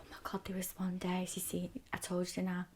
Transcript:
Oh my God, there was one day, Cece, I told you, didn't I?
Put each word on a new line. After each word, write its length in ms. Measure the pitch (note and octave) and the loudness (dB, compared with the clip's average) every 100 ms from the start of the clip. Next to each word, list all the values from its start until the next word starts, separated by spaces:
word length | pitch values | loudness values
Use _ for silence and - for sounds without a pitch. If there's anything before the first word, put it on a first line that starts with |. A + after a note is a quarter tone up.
Oh 40 | - | -12
my 60 | - | -8
God, 220 | - G3 | -4 -4
there 120 | - F#3 | -2 -2
was 160 | F#3 - | -2 0
one 220 | F#3 F3+ | 0 2
day, 280 | F3+ F#3 F3+ | 2 2 2
Cece, 420 | F#3 - F3 F3+ - - | 0 0 0 0 -4 -4
I 40 | - | -4
told 300 | - F3+ F3+ | 0 2 2
you, 60 | |
didn't 160 | - F#3 | 2 2
I? 140 | F3+ F3 | 2 -2